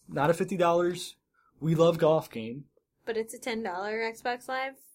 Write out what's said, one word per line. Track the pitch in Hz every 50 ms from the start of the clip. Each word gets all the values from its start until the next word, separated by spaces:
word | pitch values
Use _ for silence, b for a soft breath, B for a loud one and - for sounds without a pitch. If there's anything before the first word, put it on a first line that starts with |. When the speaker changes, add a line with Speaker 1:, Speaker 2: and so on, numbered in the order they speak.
| _ -
Speaker 1:
not | 170 151 139 151
a | 170
fifty | 165 190 185 208 175
dollars | 175 170 170 175 175 175 180 - - - - _ _ _ _ _ _ _ _ _
We | 143 160 165
Love | 151 165 170 170 160
Golf | 165 156 160 156 - -
game. | - 117 110 113 120 143 147 _ _ _ _ _ _ _ _
Speaker 2:
But | - 226 220
it's | 220 220 -
a | 233
ten | - 254 226 220 226
dollar | 196 175 180 196 208 214 220
Xbox | 226 226 226 226 - 254 247 247 - -
Live | 262 262 262 269 269 - - - _